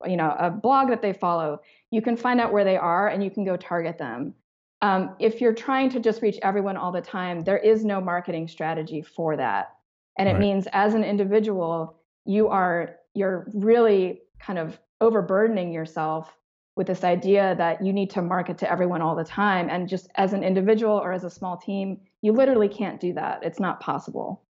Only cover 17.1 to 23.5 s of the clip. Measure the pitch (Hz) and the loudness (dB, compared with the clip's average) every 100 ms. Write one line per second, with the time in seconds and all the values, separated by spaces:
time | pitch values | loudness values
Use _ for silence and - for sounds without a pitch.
17.1 | 175 190 202 196 175 170 165 190 202 196 | 0 4 4 4 2 0 0 -2 0 -2
18.1 | 196 175 185 175 175 185 175 180 170 165 | -2 -2 -2 -2 -4 -4 0 0 0 -2
19.1 | 156 160 - 208 185 170 180 175 185 - | -2 -4 0 2 2 0 -4 -4 -6 -6
20.1 | - 190 196 190 190 190 220 220 208 180 | 0 0 0 0 2 4 4 4 0 0
21.1 | 185 180 - 185 180 - 196 196 180 _ | -4 -8 -10 -10 -8 -6 -6 -6 -8 _
22.1 | _ 214 220 269 247 202 - 196 - 180 | _ 2 4 4 4 2 0 -6 -4 -4
23.1 | 151 - - 165 | -4 -6 -6 -6